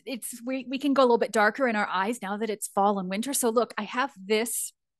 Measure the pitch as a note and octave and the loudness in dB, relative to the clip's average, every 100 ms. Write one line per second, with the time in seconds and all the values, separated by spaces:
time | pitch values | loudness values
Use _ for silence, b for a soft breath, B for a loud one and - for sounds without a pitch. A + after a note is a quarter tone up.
0 | A3+ B3+ - A#3 A#3 C4 B3 C4 C#4+ C4+ | -10 -10 -10 -10 -6 -6 -6 -4 2 4
1 | B3+ A#3 A3+ A3 G#3 G#3+ B3+ G#3 G3+ F3+ | 6 4 2 2 2 2 0 0 0 -2
2 | G3 B3 F#3+ G#3 A3+ G#3 - G3+ G3+ G3 | -2 -4 -6 -4 -4 -6 -4 2 4 2
3 | F#3 G3 B3+ C4+ A#3 A3+ A3 - G3+ B3 | -2 -4 -2 0 2 2 0 -4 -6 -2
4 | C4+ F#3+ F#3+ G#3+ A#3 - - - _ | -4 -6 -2 0 0 -4 -8 -12 _